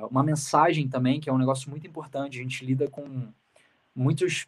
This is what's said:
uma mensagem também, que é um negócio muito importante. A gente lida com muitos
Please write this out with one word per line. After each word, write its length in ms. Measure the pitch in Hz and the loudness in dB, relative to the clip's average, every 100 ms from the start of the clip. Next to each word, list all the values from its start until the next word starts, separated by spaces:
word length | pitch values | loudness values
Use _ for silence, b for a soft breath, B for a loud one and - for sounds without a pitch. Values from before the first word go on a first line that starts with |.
| 110 | -2
uma 140 | 131 | 2
mensagem 640 | 151 151 - 151 165 156 135 | 2 0 2 4 4 4 0
também, 300 | 131 127 151 | 0 2 2
que 100 | 151 | 2
é 40 | |
um 40 | 131 | 2
negócio 320 | 127 135 143 | 2 0 -4
muito 180 | 151 170 | -12 -12
importante. 500 | 156 147 139 139 123 | -12 -8 -6 -6 -8
A 20 | |
gente 240 | 127 131 131 | -8 -6 -2
lida 220 | 131 139 | 0 0
com 400 | 147 143 131 110 - _ _ _ _ _ 127 | -4 -10 -8 -8 -12 _ _ _ _ _ 0
muitos 500 | 131 160 180 - | 2 2 0 -2